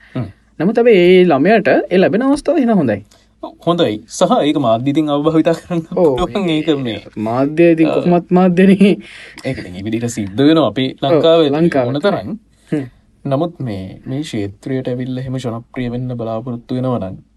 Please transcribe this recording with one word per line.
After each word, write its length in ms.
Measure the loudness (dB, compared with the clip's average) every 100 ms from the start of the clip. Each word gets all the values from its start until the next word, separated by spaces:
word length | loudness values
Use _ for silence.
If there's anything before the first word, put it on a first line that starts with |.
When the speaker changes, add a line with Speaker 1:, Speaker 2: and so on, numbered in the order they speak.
| _
Speaker 1:
හ්ම්. 200 | -10 -10 -12 _ -4
Speaker 2:
නමුත් 220 | 0 4
හැබැයි 260 | 6 6 8
ඒ 160 | 6 6
ළමයාට 420 | 4 4 4 4
ඒ 320 | 2 2 2
ලැබෙන 240 | 2 2
අවස්ථාව 340 | 0 0 0 0
එහෙම 160 | 2 2
හොඳයි. 220 | 0 -4 -8 _ _ -20
Speaker 1:
ඔව්, 80 | -20 -8
හොඳයි. 340 | -4 0 -2 -4 -8
සහ 280 | -2 0 2
ඒක 200 | 0 0
මාධ්‍ය 320 | 0 0 0
ඉතින් 180 | -2 0
අවභාවිතා 440 | 0 0 2 0
කරන්න 280 | -2 -4 -6 -4
Speaker 2:
ඔව්. 200 | 0 0
Speaker 1:
පුළුවන්. 360 | 0 -2 -2 -2
ඒක 180 | -2 -2 -2
මේ 220 | -2 -8 -12 -8
Speaker 2:
මාධ්‍ය 480 | -4 -2 -2 2 2
ඉතින් 200 | 4 0
Speaker 1:
අ, 60 |
Speaker 2:
කොහොමත් 360 | 0 0 0 2
මාධ්‍යනේ. 600 | 2 4 4 4 6 4 2 -6 -20 -20 -14
Speaker 1:
ඒක 180 | -10 -10
ඉතින් 160 | -12
ඒ 100 | -10
විදිහට 260 | -6 -6 -6
සිද්ධ 320 | -6 -6 2
වෙනවා 260 | 4 4 2
අපේ 220 | -2 -6
Speaker 2:
ඔව්, 160 | -4 0
Speaker 1:
ලංකාවේ. 440 | 2 4 4 2
Speaker 2:
ලංකාවේ. 380 | 2 0 0 -2
Speaker 1:
ඕන 120 | -2
තරම්. 280 | -2 -4 -8 -12 _ _ -8
Speaker 2:
හ්ම්. 160 | -8 -8 _ _ _ -4
Speaker 1:
නමුත් 340 | -4 -4 -6
මේ, 240 | -10 -8 -12 -14
මේ 180 | -10 -10
ක්ෂේත්‍රයට 640 | -8 -8 -8 -10 -8 -6 -6
ඇවිල්ලා 360 | -6 -8 -8
එහෙම 140 | -8 -8
ජනප්‍රිය 540 | -8 -10 -12 -8 -8
වෙන්න 240 | -6 -8 -8
බලාපොරොත්තු 600 | -8 -8 -8 -12 -8 -6
වෙනවා 240 | -4 -4
නම්, 180 | -6 -12 _